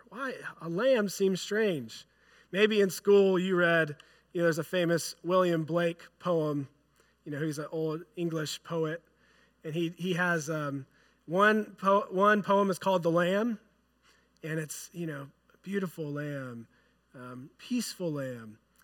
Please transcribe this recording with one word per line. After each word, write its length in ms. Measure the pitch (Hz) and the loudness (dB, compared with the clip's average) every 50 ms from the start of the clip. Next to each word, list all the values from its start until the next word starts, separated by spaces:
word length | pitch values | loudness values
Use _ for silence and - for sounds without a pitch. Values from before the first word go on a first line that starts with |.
| - - | -20 -16
Why, 260 | - 254 269 254 - - - - - - | -12 -10 -8 -8 -8 -10 -12 -14 -14 -12
a 80 | 160 170 | -8 -6
lamb 400 | 170 190 247 269 262 226 208 185 | -2 2 4 4 4 4 2 0
seems 320 | - - 196 190 190 170 | 0 0 2 2 2 0
strange." 680 | - - 202 220 220 202 170 139 117 110 - - - _ _ _ _ _ _ _ _ - | -4 -4 -2 0 0 0 0 -2 -6 -10 -14 -20 -20 _ _ _ _ _ _ _ _ -6
Maybe 280 | 175 190 214 208 220 208 | 2 2 4 4 4 4
in 100 | 202 190 | 2 2
school 480 | - - - 202 202 202 196 190 190 175 | 0 -2 4 6 6 8 8 6 4 2
you 180 | 180 190 185 | 2 2 2
read, 400 | 175 175 170 170 165 160 147 147 _ - _ _ _ _ _ | 4 4 4 4 4 2 0 -4 _ -18 _ _ _ _ _
you 80 | - 175 | -4 0
know, 40 | 170 | 2
there's 140 | 165 151 165 | 2 2 0
a 60 | 143 | -4
famous 520 | - 185 180 170 165 170 156 - - - _ - | -2 -2 0 2 2 2 0 -2 -6 -10 _ -2
William 400 | 170 185 185 180 175 170 160 156 | 2 2 4 4 4 2 0 0
Blake 380 | 147 165 170 175 170 170 - - - _ _ | -2 -2 0 0 0 -2 -6 -14 -20 _ _
poem. 500 | - 180 170 160 151 151 143 143 135 - _ _ _ _ _ _ _ _ _ _ - | -2 0 0 0 0 0 -2 -4 -6 -8 _ _ _ _ _ _ _ _ _ _ -12
You 80 | 160 | -10
know, 80 | 147 139 | -6 -4
he's 180 | 160 156 143 156 | -4 -4 -4 -6
an 80 | 147 - | -8 -8
old 300 | 170 160 160 156 156 165 175 _ - | -6 -4 -4 -4 -4 -6 -10 _ -8
English 460 | 180 170 165 160 156 156 - - - | -6 -4 -4 -2 -4 -6 -6 -8 -12
poet. 400 | _ - 165 165 160 156 160 175 _ _ _ _ _ _ _ _ _ _ _ _ - | _ -8 -4 -4 -2 -4 -4 -8 _ _ _ _ _ _ _ _ _ _ _ _ -12
And 100 | 160 147 | -8 -4
he, 180 | 175 170 165 175 | -4 -4 -4 -4
he 180 | - 170 190 170 | -6 -4 -4 -2
has, 340 | 170 180 175 170 160 139 156 | 0 0 0 0 0 -2 -4
um, 380 | 160 151 147 143 139 139 131 _ _ _ _ _ _ _ _ | -4 -4 -4 -4 -6 -8 -10 _ _ _ _ _ _ _ _
one 380 | 147 165 190 202 214 214 214 214 208 190 | -2 2 4 6 6 4 2 0 -4 -10
po-, 300 | - 190 196 196 208 - - | -2 2 4 4 4 2 0
one 320 | 185 185 202 208 208 208 | 0 4 4 6 6 4
poem 280 | 170 208 196 202 202 196 | 4 4 4 4 4 2
is 80 | 175 - | 0 -2
called 240 | - 196 190 180 | 0 0 0 2
The 80 | 160 170 | 2 2
Lamb, 480 | 165 175 175 175 196 202 226 240 214 - _ _ _ _ _ _ _ _ _ _ _ _ _ _ _ - - | 2 2 2 2 2 0 0 0 -4 -6 _ _ _ _ _ _ _ _ _ _ _ _ _ _ _ -12 -8
and 160 | 151 156 160 | -6 -6 -6
it's, 300 | 151 147 - - - - | -6 -8 -12 -14 -14 -14
you 140 | - 175 170 | -10 -8 -8
know, 200 | 160 147 139 139 143 _ _ _ _ | -8 -8 -10 -12 -14 _ _ _ _
a 40 | _ _ - | _ _ -12
beautiful 400 | 185 196 202 190 160 - 165 156 | -6 -4 -4 -4 -4 -6 -8 -8
lamb, 640 | 147 143 147 151 147 143 135 131 127 120 117 110 _ _ _ _ _ _ _ _ _ - | -6 -6 -6 -6 -6 -6 -8 -8 -10 -12 -14 -16 _ _ _ _ _ _ _ _ _ -20
um, 340 | 127 123 123 127 127 135 - _ _ | -18 -16 -14 -14 -16 -16 -18 _ _
peaceful 540 | - - 240 240 - - - - 180 165 | -8 -6 -4 -4 -4 -6 -8 -6 -6 -4
lamb. 460 | 147 143 131 131 123 117 113 107 104 _ _ _ _ _ | -4 -4 -6 -6 -8 -10 -12 -16 -18 _ _ _ _ _